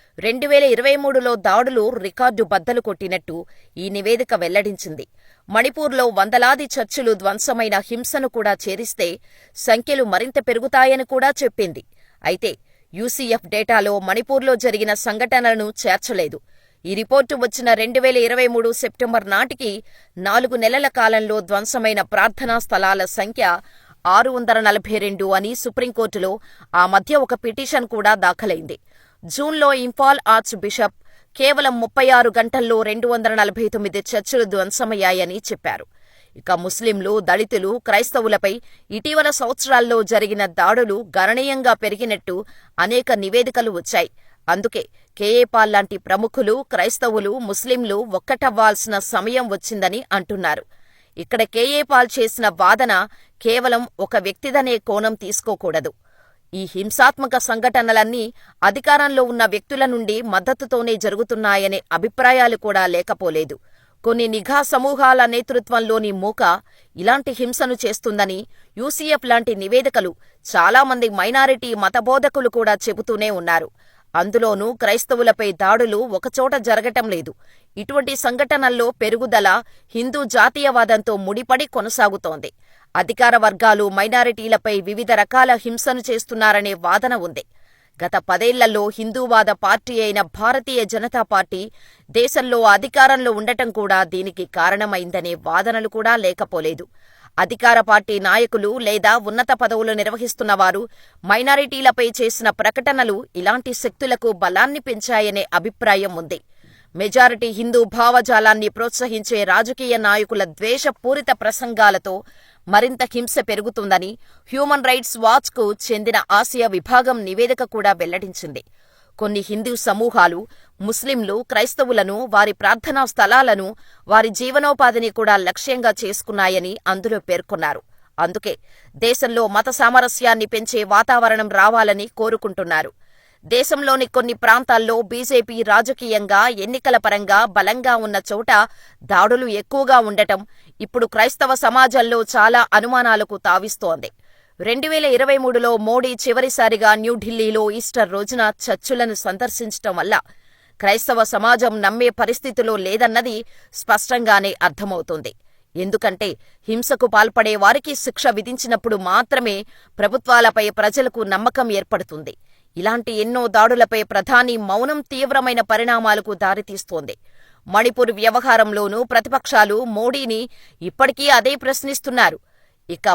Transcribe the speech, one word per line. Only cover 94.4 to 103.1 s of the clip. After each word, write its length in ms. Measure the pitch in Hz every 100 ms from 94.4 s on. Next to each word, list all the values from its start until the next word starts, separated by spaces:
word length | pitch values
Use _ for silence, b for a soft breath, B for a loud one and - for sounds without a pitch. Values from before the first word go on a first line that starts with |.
| 175
కారణమైందనే 840 | - 170 196 208 190 180 180 170
వాదనలు 540 | 170 165 170 202 226 220
కూడా 260 | 220 220 233
లేకపోలేదు. 680 | 190 180 208 175 156 156 175 b b b b -
అధికార 400 | 185 214 240 226
పార్టీ 340 | 214 208 202 202
నాయకులు 520 | 190 196 240 226 202 247
లేదా 340 | 220 208 208 226
ఉన్నత 360 | 208 220 247
పదవులు 400 | 254 233 226 220
నిర్వహిస్తున్న 600 | 214 208 214 233 - 214
వారు 280 | 196 185 190 233 b b b
మైనారిటీలపై 800 | 175 214 262 277 277 277 269 247 233
చేసిన 380 | 220 226 - 226
ప్రకటనలు 680 | 202 214 - 240 269 233